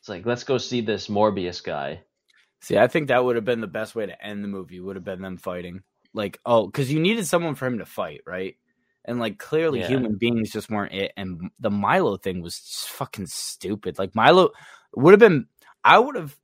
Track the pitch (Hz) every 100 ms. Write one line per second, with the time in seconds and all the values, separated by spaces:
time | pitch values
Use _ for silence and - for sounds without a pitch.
0 | - 95 104 120 - 127 - 123 113 104
1 | - 104 107 101 87 87 - 78 69 80
2 | _ _ _ _ _ _ - 95 123 175
3 | 143 123 127 117 107 120 110 95 110 117
4 | 104 82 104 104 101 98 90 90 92 95
5 | 90 92 95 92 - 90 87 90 _ _
6 | _ 117 104 - - 117 98 123 131 151
7 | 170 226 196 175 170 131 127 120 82 -
8 | 90 73 - 90 95 - _ _ _ _
9 | - 120 113 98 - 156 165 131 90 131
10 | 120 104 117 117 107 107 - 107 101 95
11 | 98 - 95 85 90 _ 117 101 101 170
12 | 156 95 - 92 85 - - - - -
13 | 135 - 90 - - - 92 104 92 85
14 | 95 110 120 180 175 - - - _ -
15 | 139 202 220 156 113 _ _ _ 110 175
16 | 254 262 151 -